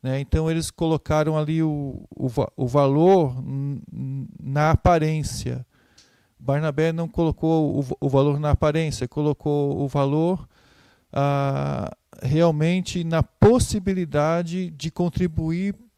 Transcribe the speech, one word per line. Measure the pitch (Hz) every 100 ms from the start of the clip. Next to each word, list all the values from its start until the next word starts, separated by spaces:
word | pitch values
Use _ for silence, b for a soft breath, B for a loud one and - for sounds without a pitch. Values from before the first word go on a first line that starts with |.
né? | 131 135
Então, | 139 160 160
eles | 165 160
colocaram | - 165 160 - 156 151 156
ali | 151 160
o, | 160 147 139 - -
o | - 131
va-, | 120 - -
o | 127
valor | 135 139 143 170 190 147 127
n-, | 131 135 139 143 -
n-, | - 135 135 - -
na | - 139 151
aparência. | 165 180 170 156 156 147 - - 123 127 b b b b b b b
Barnabé | 123 143 156 139 160
não | 165 165
colocou | - 165 - 160 160 151 127
o |
va-, | 131 -
o | 143
valor | 135 143 143
na | 151
aparência, | 143 156 151 160 139 127
colocou | - 147 143 151 147 143 139
o | 139
valor, | 143 139 151 165 185 - b b b b b b
ah, | - 139 143 139 139 143 143 - - _ -
realmente | - 156 170 151 160 180 175 185
na | 165 160
possibilidade | - _ 208 247 - 208 185 185 170 143 147 170 175 180 180
de | 156 160
contribuir | - 175 - 180 160 160 170 196 202 240